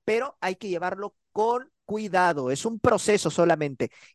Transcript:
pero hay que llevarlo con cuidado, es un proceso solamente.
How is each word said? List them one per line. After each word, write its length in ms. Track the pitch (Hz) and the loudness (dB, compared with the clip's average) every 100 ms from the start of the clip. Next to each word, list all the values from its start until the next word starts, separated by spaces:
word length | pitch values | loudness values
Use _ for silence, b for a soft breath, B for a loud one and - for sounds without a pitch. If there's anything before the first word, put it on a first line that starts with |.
| - | -2
pero 320 | 226 277 - | -2 -2 -6
hay 140 | 185 190 | -6 -6
que 140 | 208 | -6
llevarlo 460 | 170 180 190 202 - _ | -4 -4 -6 -10 -14 _
con 400 | 202 226 240 262 _ - | -2 0 0 -4 _ -10
cuidado, 640 | 214 214 180 180 147 131 | -8 -2 2 2 2 -2
es 160 | 139 226 | -2 -4
un 140 | 226 | 0
proceso 500 | 240 214 - 208 165 | 2 2 4 2 2
solamente. 640 | - 170 160 151 131 120 b b | 2 4 4 0 -4 -6 b b